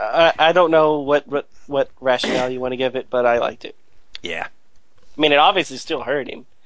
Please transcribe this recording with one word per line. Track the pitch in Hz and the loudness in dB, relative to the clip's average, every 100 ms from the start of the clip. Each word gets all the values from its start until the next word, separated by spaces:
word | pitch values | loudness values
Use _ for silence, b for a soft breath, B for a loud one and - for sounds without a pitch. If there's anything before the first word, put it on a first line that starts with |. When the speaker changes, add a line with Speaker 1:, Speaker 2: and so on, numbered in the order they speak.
| 107 139 165 - 160 | -2 2 2 4 2
Speaker 1:
I, | |
I | |
don't | 170 170 | 4 4
know | 160 156 151 | 4 4 2
what, | 139 147 143 | 0 0 0
what, | 143 - - - | -6 -6 -12 -6
what | 139 131 - | -2 -2 -4
rationale | 131 123 113 127 127 | -2 0 0 -2 -2
you | 127 | -4
wanna | 127 127 | -6 -2
give | 131 | -2
it, | 127 - | -4 -4
but | 123 120 | 0 2
I | 120 | 2
liked | 120 - | 0 -6
it. | - - - - - - | -14 -18 -20 -20 -16 -12
Speaker 2:
Yeah. | 85 82 - | -10 -8 -10
Speaker 1:
I | - - - - - - - | -12 -20 -20 -20 -20 -14 0
mean, | 151 | 4
it | 143 | 6
obviously | 165 190 156 131 | 4 4 -2 -6
still | - 147 | -8 -6
hurt | 131 143 123 | -4 -4 -6
him, | 233 - - | -12 -16 -20